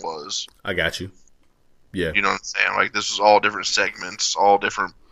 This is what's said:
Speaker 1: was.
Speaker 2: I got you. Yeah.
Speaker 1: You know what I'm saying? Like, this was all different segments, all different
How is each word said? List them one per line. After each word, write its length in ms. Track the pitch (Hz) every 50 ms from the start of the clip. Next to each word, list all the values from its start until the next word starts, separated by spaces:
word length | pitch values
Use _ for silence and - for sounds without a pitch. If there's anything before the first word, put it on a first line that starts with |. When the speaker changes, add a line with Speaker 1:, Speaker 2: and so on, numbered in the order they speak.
Speaker 1:
was. 460 | 87 85 80 78 73 98 - - - - - _ -
Speaker 2:
I 80 | 104 98
got 260 | 87 82 82 - -
you. 120 | 90 95 - - - - - _ _ _ _ _ _ _ - _ _ _ -
Yeah. 180 | 92 85 80 -
Speaker 1:
You 60 | 101
know 80 | 101 98
what 60 | 98
I'm 80 | 98 -
saying? 320 | - - 101 101 98 98
Like, 180 | 98 98 95 -
this 180 | 104 101 -
was 80 | 101 101
all 200 | 101 104 104 104
different 280 | 101 104 104 98 90 -
segments, 680 | - 107 101 92 92 - 92 90 90 - - - -
all 220 | 80 98 101 101 98
different 360 | 98 95 - - 95 90 - - - -